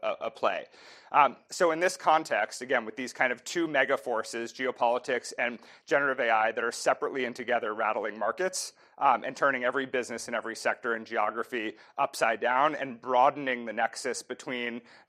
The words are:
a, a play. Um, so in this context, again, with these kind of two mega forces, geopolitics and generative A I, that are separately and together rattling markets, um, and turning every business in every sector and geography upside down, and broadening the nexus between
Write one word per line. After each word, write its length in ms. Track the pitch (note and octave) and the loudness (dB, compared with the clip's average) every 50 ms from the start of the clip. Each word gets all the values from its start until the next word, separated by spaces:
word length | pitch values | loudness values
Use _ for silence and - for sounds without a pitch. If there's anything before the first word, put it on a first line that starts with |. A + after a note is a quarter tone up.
| - | -4
a, 240 | A2 G2 - - | -4 -4 -4 -6
a 40 | A2+ | -10
play. 360 | - - - G#2+ F#2+ D#2+ - - - - - - - - - - - | -6 -2 0 0 0 -2 -6 -10 -18 -20 -20 -20 -20 -20 -10 0 4
Um, 240 | C#3+ C#3+ C3 A2+ - _ - | 4 4 4 2 -4 _ -8
so 220 | - - F#3 E3+ | 0 2 2 2
in 100 | D#3+ D#3+ | 4 2
this 160 | F3 F#3 F3+ | 0 0 0
context, 640 | - - F3+ D#3 D#3+ D#3+ - B2 G#2 G#2+ - - - | 0 2 4 4 4 4 0 0 0 0 -2 -4 -8
again, 240 | B2+ B2 C3+ B2 A2+ | -4 0 0 0 0
with 100 | A2 G#2+ | -2 -8
these 200 | - B2+ A#2+ - | -8 -8 -6 -2
kind 180 | - C#3+ B2+ B2 | 0 0 0 0
of 100 | A#2 - | -2 -6
two 220 | - - F3 E3 | -6 -4 -2 -2
mega 300 | D#3+ D3+ C3+ C3+ C3 C#3 | 0 2 2 2 2 2
forces, 560 | B2+ - C3 A#2+ A2 G#2+ - - A#2 A#2 A2+ - | -2 -2 -2 -4 -4 -4 -4 -6 -6 -6 -6 -6
geopolitics 800 | - C3 B2+ A#2+ - B2+ A#2+ A#2+ B2 - - C3 A#2+ - - - - | -4 -4 -4 -2 2 2 2 2 0 0 -2 -2 -2 -4 -6 -6 -4
and 200 | B2+ A#2+ A#2+ A2 - - - - _ | -4 -4 -4 -6 -14 -20 -20 -14 _
generative 340 | - D#3 C#3+ C#3+ C#3 C3 B2 | 2 2 4 4 4 2 2
A 100 | B2+ A#2 | 2 4
I, 220 | A2+ A2 A2 A2+ A2+ | 4 4 4 2 0
that 100 | A#2+ A#2 | 0 -2
are 100 | A#2 - | -2 -2
separately 520 | - - D#3 C3+ - D3+ C#3+ - C3+ B2+ | 0 2 2 2 2 0 -4 -2 -2 -4
and 100 | A#2 A#2+ | -4 -4
together 380 | - B2 G#2+ A#2+ A#2 A#2 G#2+ G#2+ | -6 -2 0 0 0 0 -2 -2
rattling 460 | A2 A2 G#2+ A2 A2+ G2+ A2 G#2 A2 | -2 0 0 0 0 -2 -4 -4 -2
markets, 560 | G#2 A2 A2+ - F3+ F#3 F#3 - - - - _ _ _ _ - | -2 -2 0 0 -2 -2 -2 -4 -8 -8 -12 _ _ _ _ 2
um, 260 | C3+ C#3 B2 A2 - | 4 4 4 4 0
and 100 | C3 C3+ | -4 -4
turning 300 | - D#3 C#3 C3+ B2 B2 | 0 2 2 2 2 0
every 220 | B2 B2+ C#3 C3+ | 0 0 0 -2
business 420 | C3 - B2+ A#2 G#2+ A#2+ A2+ - - | 0 -2 -2 -2 -2 -6 -8 -6 -4
in 60 | A#2+ | -4
every 220 | A2 - A#2 A2 | -4 -4 -4 -6
sector 360 | - - A#2+ G#2+ - - B2 A#2 | -4 -2 -2 -2 -2 -2 -2 -2
and 140 | A2 A2 | -2 -4
geography 680 | G#2 A#2 A2+ G#2+ G#2+ A2 A2+ A2 - - A#2+ G#2+ A2 G#2 - - - - | -4 -2 0 0 0 0 -4 -6 -4 -4 -4 -4 -4 -6 -8 -16 -10 -2
upside 420 | - C#3 - - - C#3+ A2+ A2+ G#2+ | -2 -2 -2 0 0 0 2 2 2
down, 360 | A#2 A#2 B2 C3 C#3+ D#3 D3+ | 0 2 4 4 4 4 2
and 260 | - C#3 C#3 A#2+ A#2 | 0 -6 -8 -8 -10
broadening 640 | G#2 B2+ B2+ B2 C3 D3 C3+ C#3 C#3+ C3 B2+ A#2+ A#2+ | -4 2 4 6 6 6 4 2 -2 -4 -4 -4 -4
the 80 | A2+ G#2+ | -6 -2
nexus 500 | A2 A#2 A2+ - - - C3 A#2 - - | -2 -2 -2 -2 -4 -6 -4 -4 -6 -6
between 600 | - B2+ - - D3+ C3 B2 A#2+ A#2+ A#2 A#2+ - - - - - | -10 -12 -10 -8 -8 -6 -4 -4 -6 -6 -8 -12 -16 -20 -20 -20